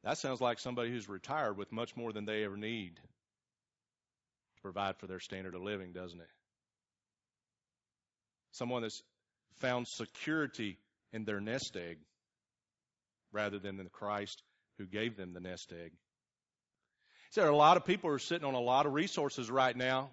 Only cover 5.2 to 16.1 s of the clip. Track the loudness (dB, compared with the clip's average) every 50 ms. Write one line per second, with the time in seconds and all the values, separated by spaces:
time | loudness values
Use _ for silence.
5.2 | -8 -10 -10 -8 -8 -8 -8 -6 -6 -4 -4 -6 -6 -10 -10 -10 -10 -10 -12 -16
6.2 | -18 -20 _ _ _ _ _ _ _ _ _ _ _ _ _ _ _ _ _ _
7.2 | _ _ _ _ _ _ _ _ _ _ _ _ _ _ _ _ _ _ _ _
8.2 | _ _ _ _ _ _ -8 -6 -4 -2 -2 -2 -2 -4 -8 -10 -16 _ _ _
9.2 | _ _ _ _ _ _ -10 -2 0 0 0 0 -2 -4 -6 -8 -8 -10 _ -8
10.2 | -4 0 0 0 0 -2 -2 -4 -6 -6 -6 -10 _ _ _ _ _ _ -8 -6
11.2 | -4 -2 -2 -2 -2 -2 -2 -4 -4 -6 -8 -8 -8 -8 -10 -14 -18 _ _ _
12.2 | _ _ _ _ _ _ _ _ _ _ _ _ _ _ _ _ _ _ _ _
13.2 | _ _ -4 -2 -2 -2 -2 -4 -8 -8 -8 -10 -12 -14 -12 -8 -6 -4 -4 -4
14.2 | -4 -8 -10 -16 _ _ _ _ _ _ _ -14 -12 -6 -4 -4 -2 -4 -4 -8
15.2 | -12 -10 -10 -10 -10 -10 -10 -10 -12 -14 -14 -14 -14 -14 -16 -20 _ _